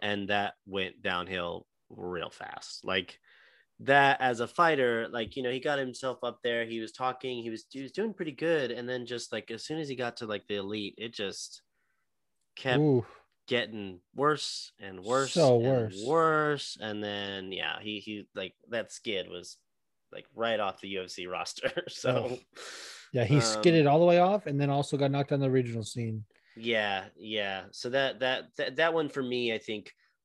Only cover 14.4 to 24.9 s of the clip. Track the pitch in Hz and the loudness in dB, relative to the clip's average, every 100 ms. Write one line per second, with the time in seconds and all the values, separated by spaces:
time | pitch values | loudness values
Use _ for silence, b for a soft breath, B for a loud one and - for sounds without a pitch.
14.4 | - - - - 98 95 98 131 131 180 | -2 -8 -12 -14 -14 -10 0 0 2 6
15.4 | 143 120 120 131 107 95 113 165 160 156 | 8 8 6 2 0 -4 0 4 4 4
16.4 | 151 143 - - 107 104 104 101 101 98 | 2 0 -4 -10 -8 -6 -4 -4 -6 -6
17.4 | 95 92 78 78 107 104 101 104 - 101 | -8 -6 -6 -6 -8 -8 -8 -10 -10 -10
18.4 | 95 _ - 113 104 - - 98 90 87 | -10 _ -8 -6 -6 -10 -6 -4 -4 -10
19.4 | 87 - _ _ _ _ _ - - 107 | -14 -18 _ _ _ _ _ -18 -14 -2
20.4 | 113 110 101 - 98 98 92 - 90 87 | 0 2 0 -4 -6 -6 -6 -8 -6 -6
21.4 | 85 - - - - - - 135 123 123 | -6 -4 -4 -4 -8 -4 0 0 0 -6
22.4 | _ B B B B B B 123 113 147 | _ B B B B B B 0 4 6
23.4 | 113 - 180 165 143 151 175 175 180 208 | 4 4 6 8 8 8 8 8 6 4
24.4 | 156 143 143 139 139 | 0 0 2 2 0